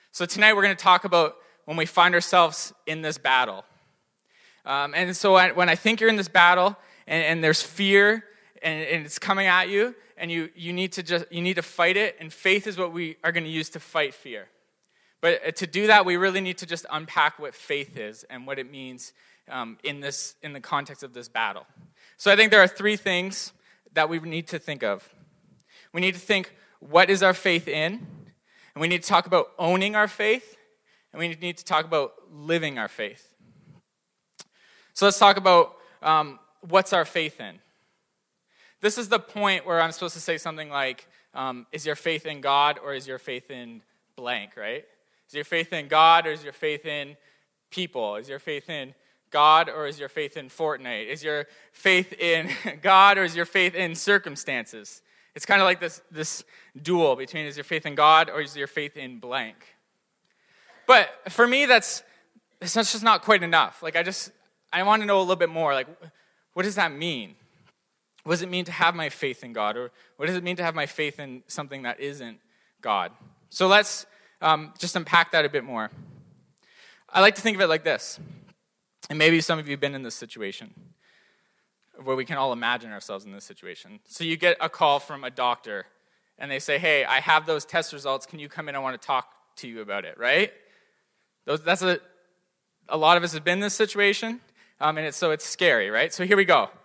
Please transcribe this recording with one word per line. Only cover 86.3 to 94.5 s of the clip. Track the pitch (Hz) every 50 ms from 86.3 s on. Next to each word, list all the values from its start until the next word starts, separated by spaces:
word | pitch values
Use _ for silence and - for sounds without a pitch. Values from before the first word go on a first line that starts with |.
| _ -
and | - 139
they | 139 135
say, | - - 147 139
"Hey, | - 156 151 143 131
I | - 127 131
have | - - 160 156 156
those | 165 160 147 -
test | - - 170 156 - -
results. | 143 139 139 135 135 -
Can | - - 156
you | 147 143
come | - - 156 151
in? | 139
I | 139
wanna | 135 131 127 117
talk | - - 143 127 123 - _ _ _ _ _ -
to | - 127
you | 117 113
about | 107 101 98 101 90
it," | 80 78 -
right? | 117 120 139 170 208 208 - - _ _ _ _ _ _ _ _ _ _ _ _ _ _ _ _ _
Those, | - 143 156 156
that's | 165 175 185
a, | 185 185 175 - - _ _ _ _ _ _ _ _ _ _ _ _ _ _ _ _ -
a | - 156
lot | 156 156 175 175
of | 170
us | 175 160
have | 160 151
been | 180 180 190
in |
this | 202 208 196
situation, | - 220 208 - 208 202 202 196 - - 226 233 247 - _